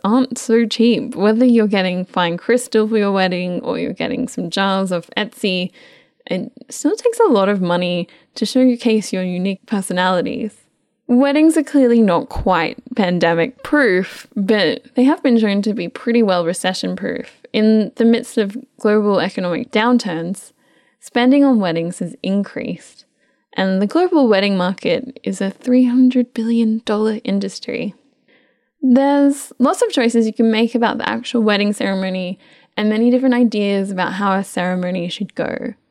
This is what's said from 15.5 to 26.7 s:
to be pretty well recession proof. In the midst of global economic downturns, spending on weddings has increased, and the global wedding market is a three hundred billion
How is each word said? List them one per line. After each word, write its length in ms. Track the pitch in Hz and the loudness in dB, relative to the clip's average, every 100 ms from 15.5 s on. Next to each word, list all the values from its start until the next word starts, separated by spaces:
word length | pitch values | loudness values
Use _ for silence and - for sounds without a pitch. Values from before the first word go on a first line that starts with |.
| 202 | 0
to 120 | 214 208 | -2 -4
be 120 | 170 | -8
pretty 360 | - 240 240 | -6 0 2
well 200 | 208 180 | 2 2
recession 520 | 165 185 185 185 185 185 | 0 -2 -4 -4 -6 -6
proof. 480 | 196 170 - _ - | -8 -8 -12 _ -6
In 380 | 220 214 220 202 - | 0 4 4 0 2
the 80 | 233 | 2
midst 340 | 233 240 - | 2 0 -4
of 180 | 196 214 - _ | -4 -6 -18 _
global 400 | 214 214 208 190 | 0 2 2 0
economic 500 | 185 - 180 165 - | -2 -4 -4 -6 -2
downturns, 840 | 214 233 240 202 165 170 190 - _ _ _ _ _ | 0 2 2 0 -6 -8 -10 -14 _ _ _ _ _
spending 440 | - 240 247 285 | -6 0 2 4
on 160 | 277 233 | 4 2
weddings 400 | 185 165 170 - | 0 -2 -6 -6
has 160 | 170 - | -10 -6
increased, 800 | 185 196 196 - - 180 - - _ _ _ _ _ | -4 -2 -4 -8 -10 -10 -16 -20 _ _ _ _ _
and 260 | - 190 190 | -4 -2 0
the 80 | 202 | 0
global 400 | 320 359 330 247 | 0 2 4 4
wedding 300 | 190 202 190 | 4 2 0
market 600 | 180 190 - 165 - - | -2 -2 -2 -2 -4 -10
is 180 | - 190 | -10 -4
a 100 | 196 | -6
three 340 | - 254 254 247 | -6 0 2 4
hundred 480 | 254 254 254 247 | 4 4 4 -2
billion 480 | - 226 233 226 | -4 -2 0 0